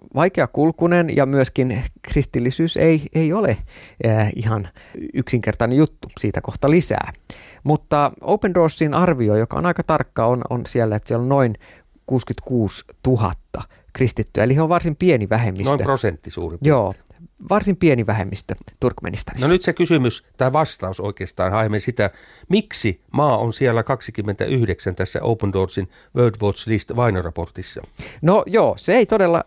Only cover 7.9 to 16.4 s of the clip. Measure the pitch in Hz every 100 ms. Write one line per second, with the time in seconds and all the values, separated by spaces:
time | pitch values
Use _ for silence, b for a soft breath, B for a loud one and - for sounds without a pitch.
7.9 | 151 143 - - 214 202 180 160 - 156
8.9 | 147 180 139 107 104 113 - 175 170 -
9.9 | 156 - - 117 123 - 123 117 127 113
10.9 | 107 - 117 123 139 123 107 b b b
11.9 | _ - 131 - 113 - 123 101 - -
12.9 | - 127 120 104 82 _ - - b b
13.9 | - 127 - 107 - 113 139 160 175 165
14.9 | 147 180 135 101 110 117 92 104 143 -
15.9 | 123 107 80 - -